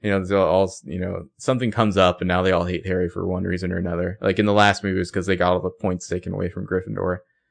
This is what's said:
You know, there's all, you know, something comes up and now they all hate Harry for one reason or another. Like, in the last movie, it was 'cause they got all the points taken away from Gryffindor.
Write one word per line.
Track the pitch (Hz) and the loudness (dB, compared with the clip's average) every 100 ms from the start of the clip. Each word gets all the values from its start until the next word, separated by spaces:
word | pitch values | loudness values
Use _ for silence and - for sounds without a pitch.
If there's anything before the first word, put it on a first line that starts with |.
You | 107 | -2
know, | 98 | 0
there's | 92 | 2
all, | 98 87 92 95 - | 2 4 4 2 -2
you | - 90 | -10 -6
know, | 92 92 82 - | -6 -8 -10 -8
something | - 131 120 | -2 0 0
comes | 110 110 95 | 2 2 4
up | 90 87 | 4 4
and | 90 | 0
now | 90 | 2
they | 92 | 2
all | 90 | 2
hate | 90 90 - | 0 -4 -2
Harry | 92 90 | -2 -2
for | 95 92 | -2 -4
one | 92 | -2
reason | 92 90 92 | -2 -2 -2
or | 90 | -2
another. | 90 87 90 98 | -2 -2 -4 -2
Like, | - 104 | -2 2
in | 104 | 4
the | |
last | 101 101 98 | 6 4 4
movie, | 101 95 | -2 -2
it | |
was | 90 | -2
'cause | 98 90 | -4 -2
they | 90 | 2
got | 90 | 2
all | 90 | 2
the | 90 | -2
points | - 98 90 - | -4 -4 -4 -4
taken | 90 90 | -6 -6
away | 98 90 | -6 -6
from | 92 98 | -6 -4
Gryffindor. | 90 90 98 92 90 _ _ _ | -4 -4 -6 -4 -4 _ _ _